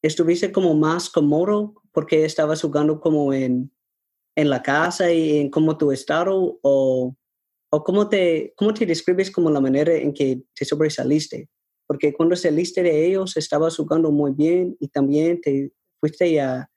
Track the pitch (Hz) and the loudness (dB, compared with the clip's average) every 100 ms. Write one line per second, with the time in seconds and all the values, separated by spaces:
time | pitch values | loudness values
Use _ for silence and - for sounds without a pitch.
0 | 156 151 165 170 185 - 180 156 156 170 | -2 0 0 0 0 0 2 2 2 -2
1 | 170 - 147 151 185 208 208 - _ - | -2 0 2 2 0 -2 -4 -10 _ -6
2 | 147 156 156 156 151 156 156 143 151 151 | 0 0 0 0 -2 -2 -2 0 0 0
3 | 165 151 143 135 127 123 139 _ _ _ | 0 0 0 0 0 -2 -4 _ _ _
4 | _ _ _ - 151 127 - 143 170 175 | _ _ _ -2 0 0 0 0 0 0
5 | 180 165 160 151 143 151 156 156 147 135 | 0 2 2 0 0 0 0 2 0 -2
6 | - 156 185 190 180 - 139 139 135 131 | -2 -2 0 0 -2 -2 0 2 2 0
7 | 127 131 _ _ _ _ _ 151 151 190 | -2 -8 _ _ _ _ _ -4 0 0
8 | 202 202 180 160 - - 208 214 214 160 | 2 2 2 0 -4 -2 -2 0 -2 -2
9 | - 180 190 190 165 147 135 135 151 160 | 0 0 -2 0 2 2 2 2 2 2
10 | 147 139 139 127 - - 143 147 156 - | 0 -2 -2 -2 -8 -10 -6 0 0 0
11 | - 151 151 - - _ _ _ _ - | 0 0 -2 -12 -16 _ _ _ _ -2
12 | 151 143 165 175 175 151 180 - 175 151 | -2 2 0 2 0 0 -2 0 0 2
13 | 165 190 185 - 151 147 160 165 156 160 | 2 0 -2 -6 -2 0 0 -2 -2 0
14 | 160 147 143 143 156 175 180 - 143 147 | 2 2 0 0 2 2 -2 -6 -8 -2
15 | 139 147 160 170 151 139 139 _ _ _ | 0 2 0 0 -2 -2 -4 _ _ _
16 | 151 156 180 156 135 127 139 | -6 0 0 2 0 -4 -10